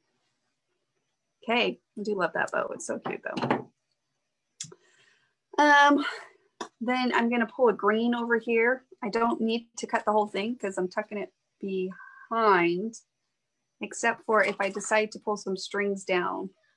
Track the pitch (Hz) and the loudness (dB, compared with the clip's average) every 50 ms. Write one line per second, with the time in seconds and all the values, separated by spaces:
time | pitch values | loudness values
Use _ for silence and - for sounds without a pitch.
0 | _ _ _ _ _ _ _ _ _ _ _ _ _ _ _ _ _ _ _ _ | _ _ _ _ _ _ _ _ _ _ _ _ _ _ _ _ _ _ _ _
1 | _ _ _ _ _ _ _ _ - - 226 240 214 185 - - _ _ - - | _ _ _ _ _ _ _ _ -6 -2 0 0 0 0 -2 -6 _ _ -12 -10
2 | 202 214 208 190 175 165 - - - - - - - - - - - - - - | -4 -4 -2 0 -2 -2 0 -2 -2 -2 0 -2 -4 -4 -6 -10 -8 -8 -8 -8
3 | - - - - - - - - - - - - - - _ _ _ _ _ _ | -6 -8 -10 -8 -8 -8 -6 -4 -2 0 -2 -2 -2 -10 _ _ _ _ _ _
4 | _ _ _ _ _ _ _ _ _ _ _ - - 160 - _ _ _ _ _ | _ _ _ _ _ _ _ _ _ _ _ -18 -18 -18 -18 _ _ _ _ _
5 | _ _ _ _ _ _ _ _ _ _ - - 294 294 294 285 285 285 285 285 | _ _ _ _ _ _ _ _ _ _ 0 4 6 8 8 8 8 8 6 4
6 | 285 - - - - - _ _ _ _ _ - - - _ - 233 226 254 254 | 2 -2 -8 -10 -14 -18 _ _ _ _ _ -16 -16 -16 _ -8 -4 -2 -2 0
7 | 254 247 - 240 233 233 240 240 226 214 - - 254 226 196 - - 202 214 220 | 0 0 2 2 2 2 2 0 -2 -2 0 2 2 2 4 4 2 2 2 2
8 | 233 240 240 240 233 233 233 226 226 247 233 226 226 240 254 254 - _ - - | 2 0 0 0 0 0 0 0 0 0 2 2 2 2 0 0 -4 _ -16 -10
9 | - 208 185 226 233 233 240 - 220 226 226 233 233 _ - - - - - 170 | -8 -4 -2 0 0 0 0 0 0 0 0 -2 -4 _ -14 -12 -10 -6 -6 -4
10 | - - 208 214 208 214 - 190 202 226 247 247 - 196 196 - 185 180 - 220 | -2 0 0 0 0 0 -4 -6 -4 -4 -6 -6 -6 -6 -4 -4 -6 -4 -4 -6
11 | 214 - 214 202 - - _ _ _ _ _ - - 196 190 190 185 185 185 - | -8 -8 -8 -10 -10 -12 _ _ _ _ _ -12 -10 -6 -6 -4 -6 -6 -8 -12
12 | - - - - - - 233 226 226 214 196 180 170 170 175 180 208 226 233 - | -20 -20 -20 -20 -12 -6 -2 2 4 4 6 6 4 4 2 0 -4 -6 -8 -10
13 | _ _ _ _ _ _ _ _ _ _ _ _ _ _ _ - 214 202 - - | _ _ _ _ _ _ _ _ _ _ _ _ _ _ _ -12 -12 -12 -10 -2
14 | - 233 226 220 - - 220 214 190 - 196 - 202 196 196 208 196 - 220 214 | -2 -2 -2 -2 -2 2 4 4 4 2 0 -2 -2 -4 -4 -4 -4 0 0 0
15 | 214 214 - 208 - 220 208 208 - 196 190 185 - - - 202 202 202 196 196 | 0 0 -4 -10 -6 -6 -6 -6 -4 -6 -6 -6 -6 -6 -4 -4 -2 -2 -2 -4
16 | - - 185 180 175 190 190 185 190 190 _ _ _ _ _ | -2 -2 -2 0 0 -2 -4 -6 -8 -12 _ _ _ _ _